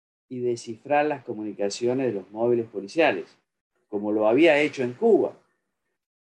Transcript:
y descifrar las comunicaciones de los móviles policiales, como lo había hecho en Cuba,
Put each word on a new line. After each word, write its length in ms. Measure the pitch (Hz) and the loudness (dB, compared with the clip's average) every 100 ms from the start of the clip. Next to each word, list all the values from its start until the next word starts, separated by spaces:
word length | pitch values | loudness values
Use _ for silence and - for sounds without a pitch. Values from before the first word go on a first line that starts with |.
| _ _ _ | _ _ _
y 100 | 127 | -6
descifrar 640 | 123 120 120 113 - 147 151 | -4 -4 -6 -14 -2 0 0
las 180 | 147 | -4
comunicaciones 840 | - 107 107 95 101 98 120 127 131 | -8 -8 -8 -4 -4 -2 -2 0 -2
de 60 | |
los 180 | 101 90 | -4 -8
móviles 360 | 107 117 120 113 | -2 0 0 -2
policiales, 720 | 101 98 160 151 98 - _ _ _ _ _ _ | -8 -6 0 0 0 -8 _ _ _ _ _ _
como 240 | 104 104 | -6 -2
lo 160 | 107 107 | 0 2
había 320 | 123 165 143 | 6 6 4
hecho 220 | 151 139 | 2 -2
en 120 | 123 | -6
Cuba, 460 | 123 226 190 92 - _ _ _ _ _ _ _ _ _ | 0 4 4 2 -4 _ _ _ _ _ _ _ _ _